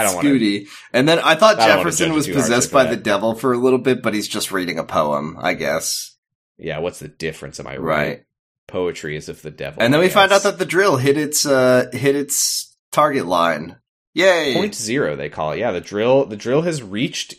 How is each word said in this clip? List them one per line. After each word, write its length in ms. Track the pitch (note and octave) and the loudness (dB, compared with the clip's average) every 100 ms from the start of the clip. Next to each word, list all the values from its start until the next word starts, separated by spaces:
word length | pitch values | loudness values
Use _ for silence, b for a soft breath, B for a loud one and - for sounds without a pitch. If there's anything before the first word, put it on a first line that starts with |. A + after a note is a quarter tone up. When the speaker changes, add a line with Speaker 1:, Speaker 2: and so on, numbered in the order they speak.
Speaker 1:
I 20 | |
don't 120 | G#2 F2+ | 0 2
wanna 140 | C#3+ | 2
Speaker 2:
Scooty. 360 | C3+ G#2+ G2+ B B B | 2 2 0 B B B
And 160 | A#2+ D3 | 0 2
then 120 | E3 | 2
I 160 | C#3+ D#3+ | 2 4
thought 220 | A3 G3+ | 4 6
Speaker 1:
I 80 | A2+ | 4
don't 100 | F#3 | 4
wanna 120 | E3+ | 2
Speaker 2:
Jefferson 160 | - E3 | 0 0
Speaker 1:
judge 80 | D#3 | 0
Speaker 2:
was 100 | C#3 | 0
Speaker 1:
too 80 | |
harshly 160 | C#3 A#2 | 0 2
Speaker 2:
possessed 200 | A#2+ B2 | 2 2
Speaker 1:
for 40 | |
Speaker 2:
by 100 | C#3 B2 | 2 2
Speaker 1:
that. 40 | |
Speaker 2:
the 80 | A2+ | 0
devil 380 | G#2+ G2+ A2 A2 | -2 0 0 0
for 180 | C3 | 0
a 40 | A#2+ | 2
little 220 | B2+ B2+ | 2 2
bit, 220 | A#2 B2 | 2 0
but 140 | A#2 G#2+ | 0 -4
he's 120 | G2 | -4
just 240 | G#2+ - | -6 -4
reading 280 | F#2+ F2+ D#2+ | -4 -4 -4
a 40 | |
poem, 540 | D#2 F2 D2+ D2 D2+ - | -2 0 0 -2 -4 -6
I 140 | F2 | -4
guess. 640 | E2+ D2 D#2+ - - - _ _ _ _ _ | -2 -2 -2 -4 -6 -10 _ _ _ _ _
Speaker 1:
Yeah, 220 | D#2 D#2 | -10 -6
what's 200 | E2+ - | -6 -8
the 80 | - | -14
difference, 520 | - D#2+ D2+ C#2 - | -10 -10 -10 -14 -14
am 60 | C2 | -12
I 100 | C2+ | -8
right? 300 | D#2+ D#2 C#2+ | -2 -2 -2
Speaker 2:
Right. 140 | - _ _ _ _ - | -6 _ _ _ _ -10
Speaker 1:
Poetry 480 | F#2 F2+ E2 D#2 D2+ | -4 -4 -6 -8 -10
is 140 | D#2 | -10
of 120 | D#2 | -14
the 80 | D#2 | -16
devil, 300 | - C#2 - | -12 -10 -2
Speaker 2:
And 120 | A#2 | 2
then 80 | D3+ | 4
Speaker 1:
I 20 | |
Speaker 2:
we 60 | F3+ | 4
find 220 | G#3 F#3+ | 4 4
out 120 | G3 | 4
Speaker 1:
guess. 0 | |
Speaker 2:
that 160 | G3+ F3 | 2 -2
the 60 | E3+ | -2
drill 320 | E3+ G3 C3 | 2 2 4
hit 200 | B2+ D3 | 2 2
its, 280 | D3 - D3 | 0 -2 0
uh, 400 | C3 B2+ B2+ B2 | 2 4 4 0
hit 220 | B2 C3+ C#3+ | -2 0 0
its 600 | C#3 - - - - _ _ | -2 -2 -2 -4 -10 _ _
target 340 | - D3+ C#3 F2 | 0 2 0 0
line. 520 | F2 E2+ D#2 E2 - _ _ _ D3+ | 0 0 0 -6 -16 _ _ _ 2
Yay! 380 | F#3+ F3 D3 | 4 4 2
Speaker 1:
Point 220 | B2+ G#3 - | 0 -2 -6
zero, 400 | A2 C3 F2+ C#2+ | -4 -2 -2 -4
they 140 | D2+ | -8
call 220 | - D#2 | -6 -4
it. 60 | D2+ | -2
Yeah, 120 | A#2 | -4
the 80 | F2+ | -4
drill, 440 | D#2+ G2+ A#2 C3+ C3 | -6 -2 4 4 2
the 100 | G#2 | -4
drill 260 | A2 C#3+ | -2 0
has 200 | E3+ D#3 | 0 -4
reached 500 | G#2+ G#2 D#3+ - - | -6 -6 -4 -6 -10